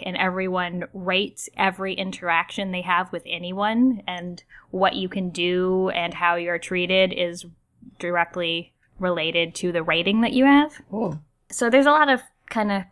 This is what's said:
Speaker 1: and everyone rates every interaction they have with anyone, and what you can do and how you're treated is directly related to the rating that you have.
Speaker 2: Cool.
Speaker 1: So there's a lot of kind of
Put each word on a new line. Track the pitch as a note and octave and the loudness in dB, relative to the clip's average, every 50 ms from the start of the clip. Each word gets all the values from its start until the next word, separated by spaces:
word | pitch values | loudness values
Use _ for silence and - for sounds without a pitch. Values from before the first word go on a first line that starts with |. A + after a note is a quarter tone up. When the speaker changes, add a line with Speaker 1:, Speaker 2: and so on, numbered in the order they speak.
Speaker 1:
and | - F#3 F3+ | -10 -6 -4
everyone | - F#3+ F#3 F3+ F#3+ F#3 F#3 F#3 F3+ F3+ F3 F3+ F3+ E3+ - | -2 -2 -2 -2 -2 -4 -2 -2 -2 -4 -4 -6 -8 -10 -10
rates | - F#3+ F3+ F#3+ F#3 F#3+ G#3 - - - - - - | -12 -8 -4 0 0 0 0 -2 -8 -14 -16 -12 -2
every | - G3 G3 F#3 G3 F#3+ F#3+ - | 0 0 0 0 -2 -6 -6 -4
interaction | - F#3+ F#3+ F3+ - F#3 F3 E3 E3 F3+ - - A3 G3 F#3+ | -6 -6 -8 -8 -6 -2 0 0 0 0 -2 -6 -6 -6 -4
they | F3+ F3+ | -4 -6
have | E3 F#3 F3 F3 F#3 - | -2 0 0 0 0 -2
with | - E3+ - | -6 -10 -8
anyone, | - E3+ E3+ F3 F3+ F#3 G3 G#3 G#3+ A3+ A#3 B3+ C4 A#3+ G3 - F#3 | -8 -10 -8 -8 -8 -4 -2 0 0 4 4 4 4 2 -2 -6 -8
and | F3+ F3 F3 F3+ F3 - _ _ - - - - | -8 -8 -8 -10 -12 -12 _ _ -20 -20 -16 -8
what | - F#3 F#3+ - - | -2 2 2 2 2
you | G3 F#3 F#3 | 0 -6 -4
can | - G3 F#3 F3+ | -4 -4 -4 -4
do | E3 F3 F3 F3+ F3+ F#3 F#3 F#3 F#3 F#3 F#3 F#3 | -2 -2 0 0 2 2 2 2 2 2 0 0
and | - F3 E3+ E3+ - | 0 -2 -4 -4 -4
how | - F3+ F3 F3 | 0 0 0 0
you're | F3 E3+ F3 E3+ E3+ | 0 -2 -4 -4 -4
treated | - - F#3 F3+ F3+ F3+ F#3 F#3+ F#3+ F#3 | -4 -4 -2 -2 0 2 4 4 4 4
is | - - F3+ F3 E3+ F3+ - E3+ - _ _ _ _ _ - - _ - | 2 -2 -4 -4 -4 -10 -16 -18 -20 _ _ _ _ _ -20 -20 _ -8
directly | - F3 F3 E3+ E3+ E3+ - F3+ E3+ E3 E3 E3 E3+ _ _ _ _ _ _ - | -6 -2 0 0 0 0 -2 -4 -4 -2 -2 -4 -6 _ _ _ _ _ _ -4
related | F#3 F3+ F3 E3 D#3 E3 E3 E3+ E3+ E3 - | -2 -2 0 0 -2 0 0 0 0 0 -4
to | - F#3 F3+ | -6 -4 -2
the | E3+ E3 D#3+ | -2 -2 0
rating | E3+ D#3+ E3+ E3+ G3 G3+ A3 | 0 0 0 2 2 2 2
that | A#3 A3 | 2 2
you | - B3+ C4+ | 4 4 6
have. | C#4 C#4 C#4+ D4+ D4+ - - - - | 8 8 6 6 4 -4 -14 -16 -10
Speaker 2:
Cool. | F#3+ A3 A3+ E3+ D3+ D#3 - _ _ _ _ - | -6 -6 -4 -4 -6 -8 -12 _ _ _ _ -12
Speaker 1:
So | - - B3 A#3 | -6 -2 0 4
there's | B3 C#4 C4+ | 6 6 6
a | D4 | 6
lot | D4 D#4 D4+ C#4 | 6 6 6 4
of | B3+ B3 - - _ _ _ - | 2 0 -2 -12 _ _ _ -6
kind | - A3+ G#3 G#3 | -4 -2 -2 0
of | G3+ G3 F#3 - | -2 -4 -4 -6